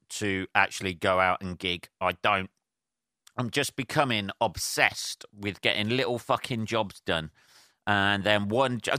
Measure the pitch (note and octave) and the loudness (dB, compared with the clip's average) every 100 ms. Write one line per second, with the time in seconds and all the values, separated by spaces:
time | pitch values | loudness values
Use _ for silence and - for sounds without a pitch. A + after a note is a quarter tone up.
0 | - - G#2 F#2+ F#2 G#2 G2 - G2 F2 | -12 -4 -2 -2 0 2 2 0 -6 0
1 | G2 F#2 F#2 F2+ F#2+ F2 F#2 E2+ - - | 2 4 4 2 -4 -6 -4 -6 -8 -4
2 | F2+ F2 A2+ G2+ F#2+ _ _ _ _ _ | -4 0 2 0 -2 _ _ _ _ _
3 | _ _ _ - A#2+ D3 C3+ - B2+ D#3 | _ _ _ -8 -4 -2 -2 -4 -2 0
4 | C#3 A2 G2 - A2 - - - B2+ - | 2 0 -2 0 -2 -2 -4 2 2 2
5 | - - - G#2 G2+ F2+ A#2 F#2 G#2+ B2 | -8 -10 -14 -8 -8 -2 0 0 0 0
6 | B2+ A#2+ - B2+ - A#2 G#2+ A2+ G#2 - | 0 -2 -2 -2 -2 -6 -2 -2 -2 -6
7 | - E2 D#2+ - _ - _ _ - G2+ | -2 -2 -4 -12 _ -20 _ _ -2 2
8 | G2 G2+ F#2+ G#2 G2+ A2+ C3 B2 - | 2 2 2 2 2 2 0 0 -2